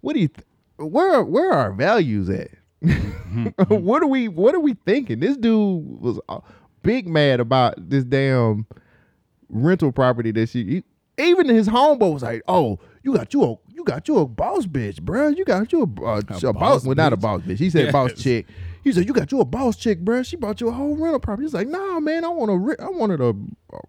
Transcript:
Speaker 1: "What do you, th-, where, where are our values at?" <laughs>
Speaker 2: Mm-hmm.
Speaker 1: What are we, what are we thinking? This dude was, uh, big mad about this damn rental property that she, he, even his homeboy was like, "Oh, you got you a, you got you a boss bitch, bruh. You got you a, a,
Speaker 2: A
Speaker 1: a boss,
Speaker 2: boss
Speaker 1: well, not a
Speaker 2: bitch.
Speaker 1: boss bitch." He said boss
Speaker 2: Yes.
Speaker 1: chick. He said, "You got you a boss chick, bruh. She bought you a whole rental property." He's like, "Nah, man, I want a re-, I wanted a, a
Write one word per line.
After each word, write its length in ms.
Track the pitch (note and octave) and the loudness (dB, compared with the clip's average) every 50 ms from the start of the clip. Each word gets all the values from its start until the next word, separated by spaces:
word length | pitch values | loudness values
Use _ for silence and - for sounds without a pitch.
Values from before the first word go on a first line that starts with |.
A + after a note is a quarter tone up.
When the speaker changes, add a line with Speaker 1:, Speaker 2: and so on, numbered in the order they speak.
Speaker 1:
"What 140 | - C4+ D#4 | -6 -2 0
do 60 | B3+ | 0
you, 80 | F3 C#3 | 0 0
th-, 180 | - - - _ _ _ _ _ _ - | -2 -6 -20 _ _ _ _ _ _ -14
where, 440 | D3 D#3 D#3+ C#4 F4+ F#4+ E4+ B3+ - | -8 -2 0 2 4 4 4 2 2
where 260 | A2+ E3 C4 F4 F#4+ | 2 2 2 2 2
are 60 | A3 D3+ | 2 2
our 140 | A#2+ G2 | 2 0
values 560 | F#2+ G2 C3+ F#3 A3+ A3+ E3+ B2+ G#2+ G#2 F#2+ F2 | 0 0 0 2 2 2 2 2 0 -2 0 -2
at?" 180 | F#2+ E2+ - - - - _ _ _ - | -2 -4 -6 -10 -16 -20 _ _ _ -2
<laughs> 60 | - E3+ - - - G2+ - - - - | 0 0 2 0 -2 -4 -8 -10 -10 -8
Speaker 2:
Mm-hmm. 420 | F2+ A#2 A#2 - - - F#3+ - G#3 G#3 | -6 -4 -4 -2 0 0 2 2 2 2
Speaker 1:
What 200 | E3+ F#3 B3 D#4+ | 2 2 2 2
are 40 | E4+ | 2
we, 220 | C#4+ C4+ C4 A#3+ A3 | 2 2 0 -2 -2
what 260 | E3 D#3 F#3+ B3 E4 | 0 2 4 4 4
are 60 | F4+ | 4
we 140 | D4+ D4 A3+ - - | 2 0 -2 -2 0
thinking? 360 | - G3+ D4 C4 - - A#2 | 0 0 0 0 -4 -4 -2
This 180 | D#3 A#3+ C#4+ C4+ | 0 0 0 0
dude 600 | A3+ A#3 A3 G#3+ G#3 G3+ F#3 E3 D3+ C#3 A#1+ - | 2 2 2 4 2 0 0 -2 -6 -10 -10 -8
was, 180 | - B2 A2 F#2 - - | -6 -4 -4 -6 -8 -12
uh, 120 | - - - - - _ _ _ _ _ | -12 -12 -14 -18 -20 _ _ _ _ _
big 260 | - F#3+ A#3+ C4 G3 E3+ | -2 0 0 0 -2 0
mad 320 | D#3+ D3+ D3 C#3 C3 A#2+ | 2 4 4 4 4 2
about 320 | B2 A2+ C3 C3 B2 A#2 - - F2+ C#3+ | 2 2 2 2 2 2 0 -4 -6 -2
this 160 | C#3 C#3 B2+ | -2 0 0
damn 600 | B2 C3+ C3+ C3+ C3+ C3 B2+ A#2 A2+ G#2+ G#2 G#2+ - - - _ _ _ _ _ _ _ _ _ _ _ _ _ - | 0 0 0 2 2 2 2 2 2 0 -2 -4 -8 -14 -20 _ _ _ _ _ _ _ _ _ _ _ _ _ -8
rental 420 | - A2 B2+ E3+ F#3 F3+ E3+ C#3 | -4 0 2 2 2 2 0 0
property 420 | B2 - C3 B2+ B2 A#2 A2+ A2+ | 2 2 2 2 2 0 -2 -2
that 180 | G#2 A2+ A2+ A#2 | 0 0 -2 -2
she, 140 | - B2 A2 | -2 -4 -4
he, 200 | F2+ C3+ - - _ _ _ _ _ _ | -4 -4 -6 -6 _ _ _ _ _ _
even 320 | - C#4+ F4 F4 F#4 E4 C4+ | 0 2 4 4 4 4 4
his 180 | A#3 A3 G#3+ | 4 4 4
homeboy 460 | G#3 A3 B3 C#4 D#4 D4 B3 G#3+ F3+ | 4 4 4 4 4 4 4 2 2
was 100 | D3+ C#3 | 0 -2
like, 200 | B2+ A#2 A#2+ A2+ - | -4 -6 -8 -6 -2
"Oh, 320 | - F3+ F3+ D3 A2+ G2+ - - - _ _ | 0 2 2 2 0 -2 -6 -10 -18 _ _
you 120 | - C4+ C4 | -4 0 0
got 180 | - - - | 0 0 0
you 100 | - C#4+ | 0 2
a, 140 | G#3+ B2 A2+ - _ - | 2 2 0 -4 _ -20
you 120 | - D#4+ E4+ | -16 -8 -6
got 220 | G#3+ B2 D#3+ - | -4 -4 -4 -2
you 120 | - D#4 G#3+ | 0 2 2
a 80 | D3+ | 2
boss 400 | B2 A2 - E3+ A3 G4+ F#4+ A#3+ | 0 -2 -4 -4 -2 -2 -2 -4
bitch, 340 | F3+ D3+ C3+ A2 G2+ - D2 | -4 -4 -4 -4 -6 -8 -10
bruh. 340 | D#2 - F#3 B3 D4+ D4+ C#4+ | -8 -4 -2 0 0 0 0
You 120 | F4 F#4+ | 0 0
got 260 | C#4+ G3+ F#3+ G#3+ - | 0 0 0 0 0
you 100 | - E4 B3 D#3 G#2 - | 0 0 0 0 -4 -6
a, 40 | |
a, 40 | - A2+ G#2+ | -6 -4 -4
Speaker 2:
A 0 | G#2 | -4
Speaker 1:
a 40 | |
boss, 180 | G#2 - - F2+ B2 C3 | -4 -6 -6 -4 -2 -2
Speaker 2:
boss 320 | G#2 G#2 - A3 F#3 C#3+ B2+ | 0 2 2 2 2 2 2
Speaker 1:
well, 100 | C3+ C3+ | 0 0
not 200 | D3 D#3+ C#3+ A#2 | 2 2 2 2
a 20 | |
Speaker 2:
bitch. 40 | F#2+ | 0
Speaker 1:
boss 180 | G#2 A2 G2 F2 | 0 -2 -2 -2
bitch." 180 | E2 F#2 F#2 G#2 | -4 -4 -4 -2
He 120 | D#3+ F#3 | 0 2
said 200 | D#3 E3 B2+ - | 2 2 4 4
boss 200 | - C#3 B2+ B2 | 2 2 2 0
Speaker 2:
Yes. 120 | A2+ - | -2 -2
Speaker 1:
chick. 240 | - C3+ A#2+ A2+ - - - - - - - - - | -2 -2 0 -2 -4 -8 -14 -16 -14 -14 -10 -4 -2
He 80 | C#4 | 0
said, 140 | A3+ E3+ F3 | 2 2 2
"You 80 | G#3+ D4+ | 2 0
got 180 | - C#3+ - | 0 0 0
you 80 | C4+ C4+ | 0 0
a 60 | F#3+ | 0
boss 300 | B2 D3 A#3+ C4+ A#3+ G3 | 0 -2 -2 -2 -2 -2
chick, 240 | - - A#3 G#3 E3 | -2 -2 -2 -2 -2
bruh. 260 | F3 G#3 A#3 B3+ B3+ | -2 -2 -2 -2 -2
She 100 | - - | -6 -8
bought 240 | E4 A#3 G#3 G#3+ - | -8 -6 -6 -6 -4
you 80 | A#3+ A3+ | -4 -4
a 40 | |
whole 220 | A#3+ B3 C#4 D4 D4 | -4 -4 -4 -4 -2
rental 220 | D4+ D#4+ E4 D#4 B3+ | -2 -2 -2 -2 -2
property." 260 | - - G3+ G#3 C#4+ | -2 -4 -6 -4 -6
He's 80 | D#4 C#4+ | -4 -4
like, 140 | F3 G3+ C4+ | -4 -4 -4
"Nah, 320 | E4 F#4+ G4 G4 F4+ E4 | -4 -6 -6 -4 -4 -4
man, 260 | D4+ D4+ D#4+ E4 E4 | -2 -2 -2 -2 -4
I 20 | E4 | -4
want 220 | F4 E4 A#3+ G#3+ | -4 -2 -2 0
a 60 | G3 F3+ | 0 0
re-, 180 | F#3+ C4+ - - | 0 -2 -4 -4
I 100 | - F4+ | -6 -8
wanted 320 | F#4+ F4 A3+ G#3 F3+ C#3+ | -4 -2 -2 -2 0 0
a, 60 | B2+ A#2+ | 0 0
a 500 | G#2+ G2+ G2+ - - - _ _ - - - | -2 -2 -6 -12 -14 -18 _ _ -18 -18 -18